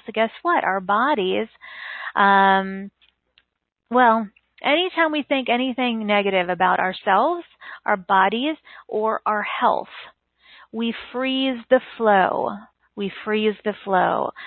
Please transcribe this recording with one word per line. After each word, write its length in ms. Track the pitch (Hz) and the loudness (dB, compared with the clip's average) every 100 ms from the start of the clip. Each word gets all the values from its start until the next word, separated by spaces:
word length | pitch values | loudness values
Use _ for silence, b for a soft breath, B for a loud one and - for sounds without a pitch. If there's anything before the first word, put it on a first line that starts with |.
| - | -4
guess 160 | 220 226 - | -2 -2 -2
what? 220 | 339 339 | -2 0
Our 160 | - 190 | 0 -2
bodies, 680 | 185 202 262 294 185 196 226 _ B B B B B B | 0 0 2 0 0 -2 -4 _ B B B B B B
um, 760 | 196 196 196 190 190 190 196 - _ _ _ _ _ _ _ _ - | 4 6 6 4 0 -6 -12 -18 _ _ _ _ _ _ _ _ -2
well, 400 | 240 247 226 208 _ _ _ | 4 6 4 0 _ _ _
anytime 480 | - 294 359 320 330 | -2 0 0 0 0
we 120 | 302 269 | 0 -2
think 220 | 277 240 | -2 0
anything 560 | 240 262 247 247 226 214 | -2 -2 -2 -2 -2 0
negative 440 | 208 202 190 180 | 0 2 0 0
about 300 | 180 185 180 | 0 2 2
ourselves, 640 | 185 185 - 190 269 349 - _ B B - | -2 -4 0 2 2 -2 -8 _ B B -4
our 120 | 208 | -2
bodies, 580 | 180 196 190 226 277 - - B B | 2 2 2 0 -4 -6 -12 B B
or 340 | 214 220 220 - | -4 -2 -2 -4
our 180 | 214 | -4
health, 440 | 202 - 240 - - - - _ _ _ b b b | -4 -2 0 0 -4 -14 -20 _ _ _ b b b
we 220 | 220 233 226 - | -6 -4 -6 -8
freeze 460 | 240 262 262 269 247 226 | -6 -4 -2 -2 -4 2
the 120 | 262 - - | 2 2 -2
flow. 540 | 220 202 180 - - 202 220 _ _ - | 4 4 4 0 -4 -6 -14 _ _ -10
We 160 | 202 - - | -8 -8 -4
freeze 300 | 214 214 202 | -2 0 -2
the 100 | 214 202 | -6 -8
flow 480 | - 190 180 170 - - | -2 2 2 0 -4 -8